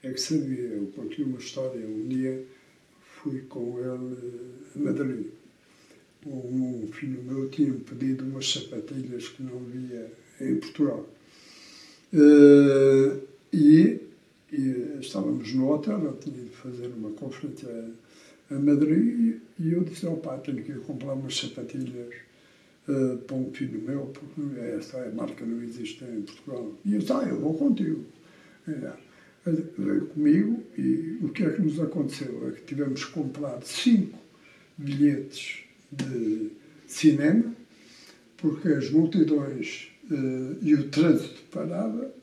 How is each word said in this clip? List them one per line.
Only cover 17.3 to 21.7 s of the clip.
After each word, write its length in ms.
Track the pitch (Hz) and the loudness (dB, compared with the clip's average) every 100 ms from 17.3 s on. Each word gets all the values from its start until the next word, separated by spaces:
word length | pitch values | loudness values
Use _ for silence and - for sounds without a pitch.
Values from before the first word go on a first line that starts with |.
| - 139 - 123 117 113 113 _ - - - _ | -10 -12 -12 -12 -12 -12 -16 _ -20 -20 -20 _
a, 60 | 139 | 0
a 40 | |
Madrid 800 | 143 143 151 170 233 240 226 - - - | 4 4 4 4 4 2 0 0 -12 -4
e, 40 | |
e 100 | 165 | -2
eu 100 | 175 | 0
disse: 240 | 160 - 170 | -2 -4 -6
"Ó 80 | 160 | -6
pá, 220 | - 131 | -8 -10
tenho 260 | - 123 | -6 -8
que 80 | - | -8
ir 80 | 131 | -12
comprar 340 | - 131 139 | -10 -10 -6
umas 240 | 135 131 - | -6 -6 -6
sapatilhas, 760 | 120 - 123 | -8 -10 -12